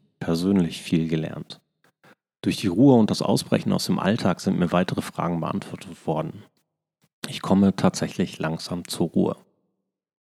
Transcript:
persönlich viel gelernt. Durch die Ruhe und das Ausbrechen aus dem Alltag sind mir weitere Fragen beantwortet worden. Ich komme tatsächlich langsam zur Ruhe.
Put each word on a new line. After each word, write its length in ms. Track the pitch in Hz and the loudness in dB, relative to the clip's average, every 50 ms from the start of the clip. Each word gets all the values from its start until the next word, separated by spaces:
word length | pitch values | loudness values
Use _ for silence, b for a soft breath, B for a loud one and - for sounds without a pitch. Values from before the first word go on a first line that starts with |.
| _ _ _ _ | _ _ _ _
persönlich 640 | - - 85 82 87 95 101 98 85 80 - - - | -4 -2 -2 0 2 2 2 2 2 0 -2 -8 -4
viel 260 | - - 82 82 80 | -2 0 0 0 0
gelernt. 520 | 82 78 78 - - 76 78 - - - _ _ _ _ _ _ _ _ b b b b _ _ _ _ - | -2 -2 -2 -4 -8 -10 -12 -14 -18 -20 _ _ _ _ _ _ _ _ b b b b _ _ _ _ -2
Durch 160 | 101 98 - | -2 -2 0
die 100 | - 95 | -2 -2
Ruhe 260 | 85 92 131 143 131 | 2 6 8 8 8
und 160 | 117 110 101 | 8 6 4
das 120 | - - - | 2 0 0
Ausbrechen 500 | - 110 131 - - - 107 - 110 98 | 0 0 0 0 0 -2 -2 0 0 0
aus 140 | 92 - | 0 0
dem 120 | - 92 - | -2 -2 0
Alltag 420 | - 95 107 117 - 101 87 - | 0 0 0 0 0 0 -2 0
sind 180 | - 95 92 92 | -2 -2 0 0
mir 120 | 90 85 | 0 2
weitere 320 | - 87 90 - - - - | 2 0 0 0 -2 -6 -6
Fragen 380 | - - - 80 85 90 82 | -8 -8 -6 -4 -4 -2 -4
beantwortet 680 | 80 76 - - - - - - - 95 82 - - | -4 -4 -4 -6 -6 -8 -12 -14 -14 -16 -18 -10 -6
worden. 380 | - 78 - 78 - - 104 107 - _ _ _ _ _ _ _ _ _ _ _ _ _ _ - - | -4 -2 -2 -4 -6 -8 -12 -16 -20 _ _ _ _ _ _ _ _ _ _ _ _ _ _ -12 -12
Ich 140 | 139 - - | -10 -8 -2
komme 320 | - 98 98 101 98 - | 2 4 4 6 4 4
tatsächlich 640 | - - 95 - - - - - - 92 87 - - | 4 0 0 0 0 -6 -6 -4 -4 -4 -4 -4 -6
langsam 480 | 87 80 82 78 - - 87 87 87 | -6 -6 -6 -6 -8 -8 -8 -8 -8
zur 220 | - - - 87 80 | -10 -4 -2 -2 0
Ruhe. 280 | - 98 92 76 - - - _ _ _ _ _ _ _ _ _ _ _ _ _ _ _ | 2 2 2 2 0 -6 -12 _ _ _ _ _ _ _ _ _ _ _ _ _ _ _